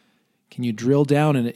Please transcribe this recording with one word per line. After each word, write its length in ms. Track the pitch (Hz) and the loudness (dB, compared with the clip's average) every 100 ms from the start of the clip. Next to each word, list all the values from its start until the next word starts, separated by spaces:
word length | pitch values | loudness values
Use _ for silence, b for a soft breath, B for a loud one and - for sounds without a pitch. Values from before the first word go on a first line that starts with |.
| b b b b _ | b b b b _
Can 140 | - | -8
you 80 | 123 | -6
drill 320 | 110 120 139 | -4 0 2
down 320 | 143 143 151 139 | 2 2 2 0
and, 140 | 120 | -2